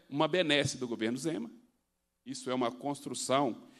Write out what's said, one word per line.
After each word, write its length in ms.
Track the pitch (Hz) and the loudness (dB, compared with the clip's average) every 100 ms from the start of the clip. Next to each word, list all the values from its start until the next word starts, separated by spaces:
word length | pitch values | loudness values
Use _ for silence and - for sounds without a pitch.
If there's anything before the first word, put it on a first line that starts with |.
| _ | _
uma 200 | 139 156 | 0 2
benesse 480 | 180 160 143 135 - | 4 4 4 2 -2
do 80 | 123 | -4
governo 320 | 110 110 131 | -2 0 0
Zema, 320 | 156 170 233 - _ _ _ _ _ _ | -4 -4 -6 -12 _ _ _ _ _ _
isso 260 | 120 131 123 | -14 -8 -2
é 40 | |
uma 160 | 127 120 | 0 0
construção 1000 | - 143 139 - 123 - 131 139 - - | -2 -6 -6 -6 -6 2 4 4 -2 -10